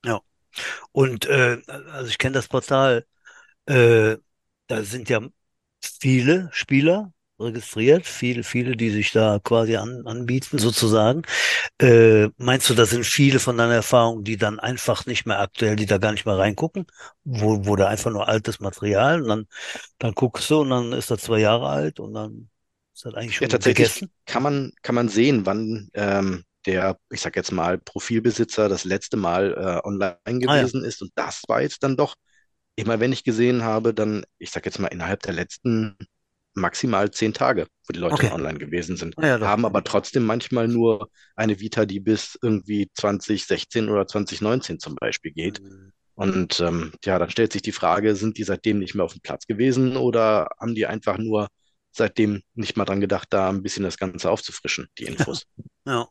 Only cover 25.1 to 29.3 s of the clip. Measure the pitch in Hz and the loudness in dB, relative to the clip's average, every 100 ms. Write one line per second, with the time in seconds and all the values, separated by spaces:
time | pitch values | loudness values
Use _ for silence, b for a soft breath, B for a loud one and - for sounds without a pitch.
25.1 | 104 131 131 95 101 110 110 98 104 101 | 4 4 4 0 -2 -4 -6 -8 -4 -2
26.1 | 98 98 92 87 _ - 92 95 92 _ | 0 0 -4 -8 _ -4 0 -2 -4 _
27.1 | 107 87 - 85 92 85 90 - - - | -10 -6 -6 -4 -2 -2 -2 -6 -12 -4
28.1 | 113 117 110 113 - 104 92 92 98 - | 0 0 0 -2 0 0 0 -2 -4 -4
29.1 | 113 90 | -4 0